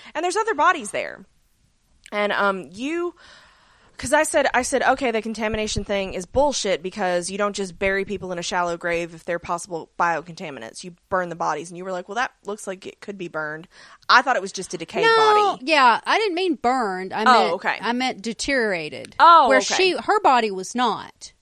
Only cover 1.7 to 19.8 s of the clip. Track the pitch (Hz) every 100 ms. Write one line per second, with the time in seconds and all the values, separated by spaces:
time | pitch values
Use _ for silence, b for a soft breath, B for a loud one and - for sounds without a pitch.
1.7 | _ _ _ - 208 208 131 202 190 143
2.7 | 190 262 330 349 - b b b b b
3.7 | b b b 254 294 311 339 269 240 254
4.7 | 262 - 262 269 220 220 220 220 220 214
5.7 | 214 202 202 190 - 180 240 285 254 208
6.7 | 175 180 202 185 175 175 196 208 202 196
7.7 | 165 196 196 196 196 185 175 175 185 175
8.7 | 170 175 170 170 170 - 175 - 170 -
9.7 | 165 - - 175 165 170 160 180 131 113
10.7 | - 180 175 - 185 175 165 170 151 170
11.7 | 175 185 185 190 202 262 _ - 208 -
12.7 | 190 - - - 196 170 156 151 156 160
13.7 | B B B B 226 262 233 190 - -
14.7 | 185 - - 453 453 427 415 403 320 254
15.7 | 311 254 214 - 311 440 339 370 269 240
16.7 | 254 214 185 185 147 226 240 180 175 208
17.7 | - 202 240 254 208 202 226 - 269 220
18.7 | 180 151 117 120 - 320 339 262 262 -
19.7 | -